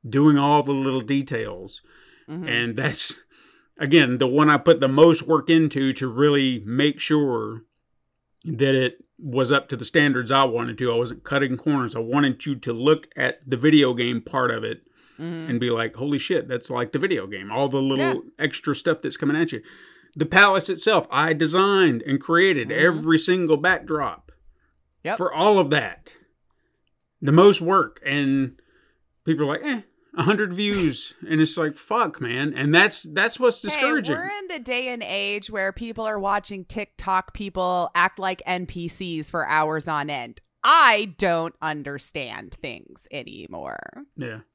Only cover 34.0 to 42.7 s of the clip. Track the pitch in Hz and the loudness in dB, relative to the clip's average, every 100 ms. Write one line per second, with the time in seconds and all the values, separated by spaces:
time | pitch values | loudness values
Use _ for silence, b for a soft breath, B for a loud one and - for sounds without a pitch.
34 | 170 - 370 415 381 330 240 247 254 247 | -2 -6 -6 -10 -10 -12 -6 -6 -6 -8
35 | 220 196 202 208 196 214 196 190 233 220 | -8 -6 -6 -6 -8 -6 -6 -6 -12 -6
36 | 220 214 196 202 - 196 185 220 202 - | -6 -4 -2 -4 -6 -14 -12 -12 -12 -10
37 | - 185 - - 202 185 180 180 170 175 | -4 -4 -4 -12 -10 -4 -2 -2 0 2
38 | 185 - 190 185 - 180 180 175 170 - | 2 0 -6 -6 -6 -6 -6 -10 -8 -8
39 | 185 160 151 170 - 156 156 156 160 151 | -8 -8 -6 -6 0 0 0 -2 -4 -6
40 | 147 143 120 - _ _ 233 330 269 214 | -6 -8 -10 -18 _ _ 4 6 6 4
41 | 208 156 196 170 165 _ 156 151 139 143 | -2 -2 0 0 -4 _ -8 -8 -10 -12
42 | - 160 127 104 - - 135 | -10 -10 -10 -12 -16 -14 -14